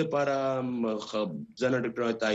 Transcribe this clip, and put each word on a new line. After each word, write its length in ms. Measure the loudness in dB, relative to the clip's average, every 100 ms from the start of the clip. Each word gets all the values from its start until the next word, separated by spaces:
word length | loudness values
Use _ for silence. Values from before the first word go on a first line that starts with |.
دپاره، 340 | 2 2 2 2 0 0
م، 340 | -2 0 0 -2 -4
خ-، 220 | -2 -2 -4 -10 -2
ځنه 160 | 2 2
ډاکټران 380 | 0 0 -2 0
ته 60 | 2